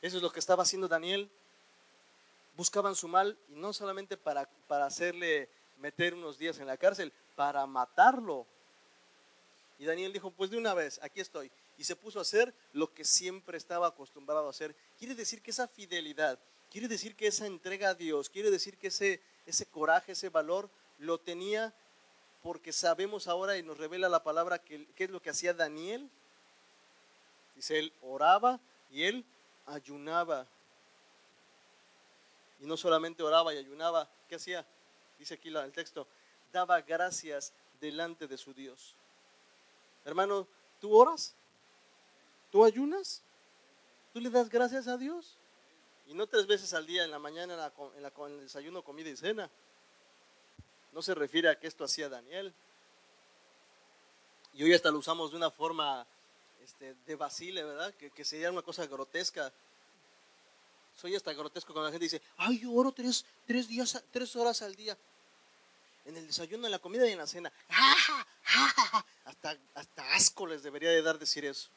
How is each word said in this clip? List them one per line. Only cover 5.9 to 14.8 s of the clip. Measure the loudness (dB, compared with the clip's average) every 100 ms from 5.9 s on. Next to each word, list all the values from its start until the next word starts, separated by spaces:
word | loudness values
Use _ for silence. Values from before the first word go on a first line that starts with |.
| -2 -2
unos | -2 -12 -8
días | -8 -6
en | -8
la | 4
cárcel, | 4 4 -8 _ _ -2
para | 0 0 -2
matarlo. | 0 -2 8 8 8 -2 -6 -8 _ _ _ _ _ _ _ _ _ _ _ _ _
Y | -2
Daniel | -2 -2
dijo, | -6 -10
"Pues | -4 -2
de | 0
una | 0
vez, | 2 0 -4
aquí | -12 -10
estoy". | -10 -10 -12 _ _ -12
Y |
se | -8 -8
puso | -10 -6
a |
hacer | 0 4 4 0 _
lo | -2 -2
que | -2
siempre | 2 2 2 -10 -12 -12
estaba | -6 0 0
acostumbrado | 0 -20 -16 -2 0 0
a |
hacer. | -6 -10 -10